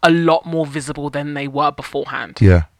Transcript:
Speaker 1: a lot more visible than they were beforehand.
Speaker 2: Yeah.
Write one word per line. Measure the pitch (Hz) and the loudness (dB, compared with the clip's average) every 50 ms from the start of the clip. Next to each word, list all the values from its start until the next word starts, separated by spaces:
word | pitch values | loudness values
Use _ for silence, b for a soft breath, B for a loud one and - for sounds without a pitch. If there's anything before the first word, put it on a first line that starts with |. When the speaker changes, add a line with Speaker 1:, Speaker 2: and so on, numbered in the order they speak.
Speaker 1:
a | - 170 | 2 2
lot | 165 170 170 165 160 165 - | 4 4 4 2 2 2 0
more | 170 165 165 160 | -2 -4 -4 -4
visible | 143 139 147 135 135 147 151 143 147 | -4 -4 -8 -8 -8 -8 -8 -8 -8
than | 139 143 147 147 147 | -6 -8 -8 -8 -8
they | 143 139 139 | -8 -8 -6
were | 135 139 147 143 | -2 -2 -2 -2
beforehand. | - - - - - 143 - - 131 135 120 85 - - | -2 -4 -10 -8 -8 -8 -6 -6 -8 -10 -10 -10 -2 4
Speaker 2:
Yeah. | 113 98 92 85 80 - _ | 6 6 6 6 4 -2 _